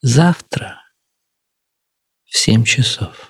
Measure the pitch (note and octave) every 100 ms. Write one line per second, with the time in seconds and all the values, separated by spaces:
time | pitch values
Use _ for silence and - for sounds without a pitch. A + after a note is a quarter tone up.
0 | C3+ B2 E3+ F3 - - - - _ _
1 | _ _ _ _ _ _ _ _ _ _
2 | _ _ _ - - A2+ A2+ - B2 -
3 | - - -